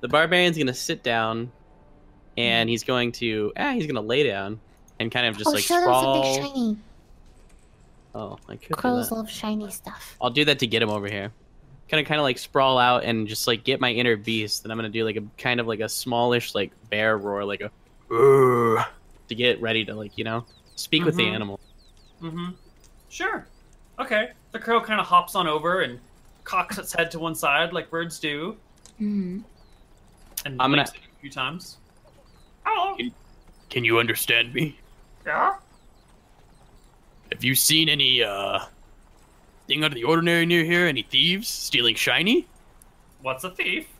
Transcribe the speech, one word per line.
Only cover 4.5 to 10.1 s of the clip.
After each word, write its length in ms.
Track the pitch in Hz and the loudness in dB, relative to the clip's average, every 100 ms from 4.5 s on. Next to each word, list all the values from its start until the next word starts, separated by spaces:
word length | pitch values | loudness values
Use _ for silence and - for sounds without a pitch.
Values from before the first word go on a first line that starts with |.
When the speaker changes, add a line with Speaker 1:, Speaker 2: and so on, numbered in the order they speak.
| 110 - - - - | -10 -14 -20 -20 -8
Speaker 1:
and 100 | 113 | -4
kind 160 | 123 123 | 0 0
of 100 | 104 | 0
just, 120 | 107 | 0
Speaker 2:
Oh, 40 | |
Speaker 1:
like, 120 | 202 | 0
Speaker 2:
show 100 | 202 349 | 2 2
them 40 | |
something 500 | 359 - 269 269 269 | 4 4 4 2 2
Speaker 1:
sprawl. 200 | 269 285 | 0 -2
Speaker 2:
shiny. 220 | 277 233 214 - - - - - - - - - _ - - - | -2 -2 -2 -8 -20 -20 -20 -20 -20 -20 -20 -20 _ -20 -20 -18
Speaker 1:
Oh, 240 | 113 104 101 - | -12 -12 -14 -16
I 80 | 110 | -18
could 120 | - | -10
do 60 | |
Speaker 2:
Crows 340 | - 254 247 226 | -4 -2 -2 -2
Speaker 1:
that. 40 | |
Speaker 2:
love 160 | 226 220 | -6 -8
shiny 400 | - 214 214 202 | -8 -6 -6 -6
stuff. 460 | - - - - | -12 -14 -16 -18